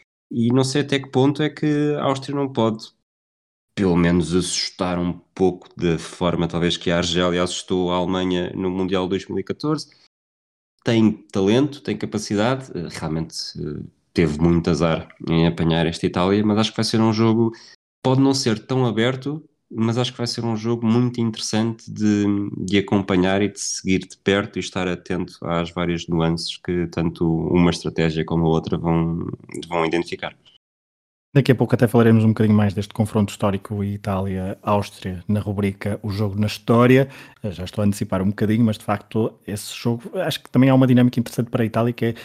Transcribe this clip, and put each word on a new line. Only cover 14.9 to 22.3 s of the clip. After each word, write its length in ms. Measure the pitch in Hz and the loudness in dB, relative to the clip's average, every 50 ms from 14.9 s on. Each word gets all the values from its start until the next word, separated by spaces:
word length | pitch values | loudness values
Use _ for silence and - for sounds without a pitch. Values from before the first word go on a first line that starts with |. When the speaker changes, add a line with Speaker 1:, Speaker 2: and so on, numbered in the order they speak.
| 80 82 - - - - - 82 | 0 -2 -4 -10 -16 -10 -4 0
Speaker 1:
em 180 | 82 82 82 | 2 4 4
apanhar 380 | 85 82 - 82 82 82 82 80 | 2 2 0 0 0 2 2 0
esta 220 | 82 82 - - | 0 -2 -2 -4
Itália, 360 | 87 - 87 90 95 101 104 107 | -2 0 0 2 2 2 2 2
mas 100 | 107 104 | 2 2
acho 140 | 107 110 110 | 2 0 0
que 80 | - - | -2 -4
vai 60 | 110 | -2
ser 160 | - - 110 | 0 0 2
um 100 | 113 113 | 2 2
jogo, 400 | 107 110 113 113 110 117 113 110 113 - - - - _ _ _ _ _ | 4 4 4 4 4 2 2 0 -2 -6 -14 -20 -20 _ _ _ _ _
pode 200 | - 131 131 131 | 0 2 4 4
não 100 | 135 139 | 4 4
ser 260 | 131 135 - 120 107 107 | 2 2 0 -2 -2 -2
tão 280 | - - 131 131 127 | -4 -2 0 0 0
aberto, 580 | 120 101 110 113 127 131 127 131 139 151 156 - _ _ _ _ _ | 0 2 0 0 0 0 -2 -6 -8 -8 -8 -10 _ _ _ _ _
mas 280 | - 113 113 117 113 127 | -4 -2 -2 0 0 0
acho 140 | 123 - | -2 -2
que 60 | - - | -4 -6
vai 100 | 120 117 | -6 -6
ser 160 | - 120 117 | -6 -6 -4
um 120 | 117 113 | -4 -4
jogo 300 | 107 107 117 120 117 117 | -4 -4 -4 -4 0 0
muito 340 | 110 113 120 123 120 120 120 | 2 2 2 2 0 0 -2
interessante 720 | 117 113 107 - - - - 107 110 117 113 110 - 107 | -2 -2 -4 -6 -6 -4 -2 -2 -2 -2 -4 -8 -12 -14
de, 340 | 104 107 107 107 104 104 101 101 | -6 -2 0 2 2 2 2 0